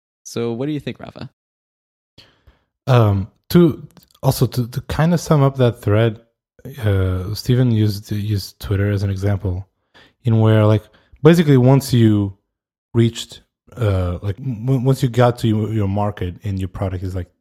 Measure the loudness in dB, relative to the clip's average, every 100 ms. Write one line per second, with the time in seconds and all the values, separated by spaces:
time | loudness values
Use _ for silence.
0 | _ _ -12 -8 -6 -6 -6 -8 -10 -14
1 | -16 -16 -18 _ _ _ _ _ _ _
2 | _ _ _ _ _ _ _ _ 0 2
3 | 2 0 -4 _ 0 4 4 0 -12 _
4 | _ _ -2 0 -2 -2 -6 -8 -6 -2
5 | 0 0 0 2 2 2 0 0 0 0
6 | 0 -2 _ _ _ _ -18 -6 -2 0
7 | -2 -4 -8 -8 -2 0 2 2 0 -2
8 | -8 -8 -4 -4 -6 -12 -6 -2 -2 -2
9 | -4 -4 -2 -2 -4 -6 -10 _ _ _
10 | _ _ 0 2 4 4 4 2 -2 _
11 | _ _ 4 6 6 4 6 4 2 2
12 | 4 2 -2 -8 _ _ _ _ _ 0
13 | 0 -2 -14 -18 _ _ _ -6 -2 -2
14 | -2 -6 -8 -8 -8 -6 -2 -2 0 0
15 | 0 2 2 2 0 0 -2 -2 -2 -2
16 | -4 -6 -10 -8 -8 -6 -8 -6 -6 -6
17 | -8 -10 -12 _